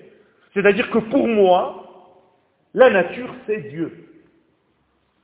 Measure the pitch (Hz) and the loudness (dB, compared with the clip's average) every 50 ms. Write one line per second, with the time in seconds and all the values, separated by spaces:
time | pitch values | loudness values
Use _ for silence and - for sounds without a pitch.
0 | - - _ _ _ _ _ _ _ _ - 196 180 202 202 196 247 - - 233 | -18 -20 _ _ _ _ _ _ _ _ -4 0 2 2 2 0 -2 -2 -2 -4
1 | 220 - - 285 233 233 226 208 196 185 180 185 226 277 311 - - - - - | -2 -2 0 0 0 0 2 2 4 4 4 2 2 -2 -8 -14 -18 -20 -20 -20
2 | - _ _ _ _ _ _ _ _ _ _ _ _ _ - 185 254 254 214 190 | -20 _ _ _ _ _ _ _ _ _ _ _ _ _ 2 4 4 4 4 2
3 | 175 170 - - 254 247 - - - - 214 214 147 - 131 165 160 135 - - | 0 -2 -6 -12 -14 -14 -16 -14 -10 -8 -8 -8 -10 -10 -10 -8 -10 -10 -10 -14
4 | - - _ _ _ _ _ _ _ _ _ _ _ _ _ _ _ _ _ _ | -20 -20 _ _ _ _ _ _ _ _ _ _ _ _ _ _ _ _ _ _
5 | _ _ _ _ | _ _ _ _